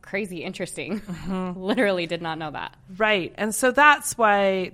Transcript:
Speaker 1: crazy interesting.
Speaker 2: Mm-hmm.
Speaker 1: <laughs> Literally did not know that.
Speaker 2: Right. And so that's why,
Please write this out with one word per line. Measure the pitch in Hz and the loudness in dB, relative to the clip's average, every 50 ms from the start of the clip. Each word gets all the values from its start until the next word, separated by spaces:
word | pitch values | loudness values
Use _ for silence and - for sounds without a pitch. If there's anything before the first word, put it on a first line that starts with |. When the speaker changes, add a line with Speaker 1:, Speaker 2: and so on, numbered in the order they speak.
Speaker 1:
crazy | - - - 202 214 180 185 160 127 | -14 -8 -6 -6 -4 -6 -8 -8 -10
interesting. | 190 190 - 180 - - 165 131 143 208 208 | -8 -8 -8 -8 -8 -8 -10 -8 -6 -6 -8
Speaker 2:
Mm-hmm. | 196 196 175 156 151 180 185 185 185 180 180 190 | -8 -10 -12 -10 -6 -6 -6 -4 -4 -6 -8 -6
Speaker 1:
<laughs> | |
Literally | 185 196 214 233 233 202 190 180 170 | -4 -2 0 0 2 0 0 0 -2
did | 165 175 165 | -4 -6 -6
not | 170 160 160 160 | -6 -6 -6 -6
know | 160 151 | -8 -8
that. | 135 127 - - - - - - 185 | -8 -10 -10 -12 -14 -16 -20 -10 -2
Speaker 2:
Right. | 185 220 214 214 190 160 - - | 2 2 4 4 2 0 -4 -6
And | - 202 220 | -4 -4 -4
so | 208 - 262 254 | -2 0 2 2
that's | 240 277 294 302 285 302 - - - | 6 8 8 8 8 6 2 -6 -2
why, | - 226 208 202 202 196 196 190 185 180 - | 2 4 4 4 4 4 2 2 0 -2 -4